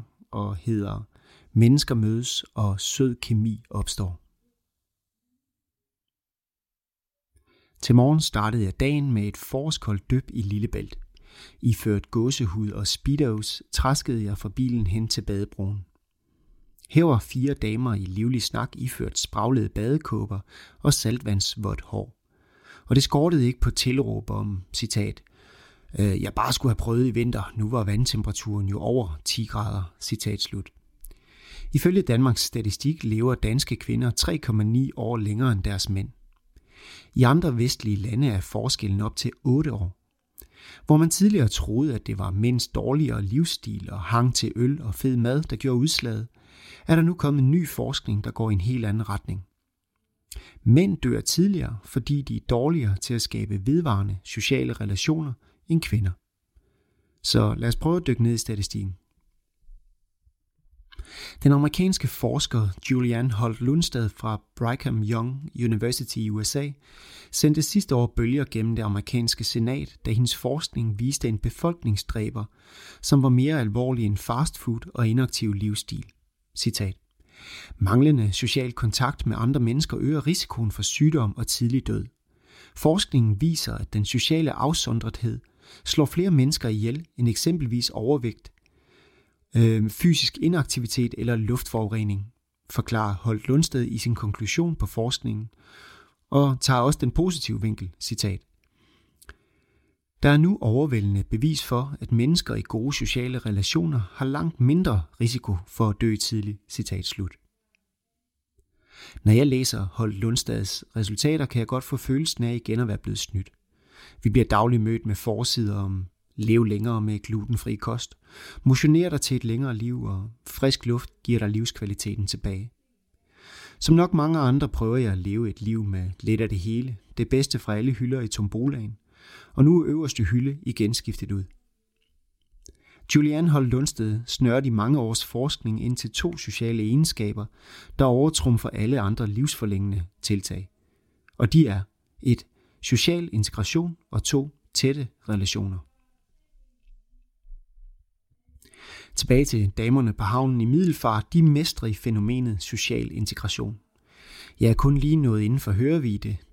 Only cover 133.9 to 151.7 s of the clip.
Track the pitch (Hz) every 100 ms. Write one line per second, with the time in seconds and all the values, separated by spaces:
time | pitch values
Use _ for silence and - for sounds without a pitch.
133.9 | - 110 110 117 - 123 127 135 107 113
134.9 | 147 113 113 - 117 135 - 117 110 117
135.9 | 123 110 - 170 170 - - 113 113 107
136.9 | 135 160 - 104 104 104 _ - - -
137.9 | - 135 123 156 - 127 117 - 104 110
138.9 | 135 98 113 110 104 147 - 107 98 98
139.9 | 98 85 _ - 101 - 92 98 _ _
140.9 | _ _ _ _ - 131 160 131 101 98
141.9 | _ _ - 127 117 - _ _ _ -
142.9 | 120 - 175 170 104 101 - - 165 175
143.9 | 165 _ 104 - 139 143 - _ - 131
144.9 | 143 127 _ - 104 98 104 98 90 -
145.9 | _ _ _ _ _ _ _ _ _ -
146.9 | - _ _ _ _ - - - - -
147.9 | - _ _ _ _ _ _ _ - -
148.9 | - - - - 127 143 113 98 - 117
149.9 | 135 117 - 101 123 131 123 113 151 180
150.9 | 147 123 107 - 165 160 147 165